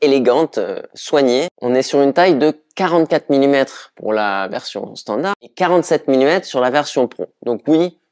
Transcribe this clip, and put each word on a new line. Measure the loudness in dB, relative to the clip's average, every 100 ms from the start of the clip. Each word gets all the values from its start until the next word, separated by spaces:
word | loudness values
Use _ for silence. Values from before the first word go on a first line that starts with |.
élégante, | 2 4 4 2 0 -4
euh, | -6 -8 -12
soignée. | -16 -2 2 2 2 -2 -6
On | -2
est | 0
sur | 0 2
une | 2
taille | 4 2
de | 4 0 -2 _
quarante-quatre | -6 0 0 0 -2 0
millimètres | 2 2 2 -2 -6 -20 -10
pour | -4
la | -2 -2 -2 -6
version | -8 -10 -12 -12 -14
standard | -8 -4 -4 -6
et | -12
quarante-sept | -4 2 2 2 -2 0
millimètres | 2 2 0 -2
sur | -2
la | 0
version | 0 -2 -2 -2
pro. | -4 -14 _
Donc | -6 -6 0
oui, | 0 0 -6 _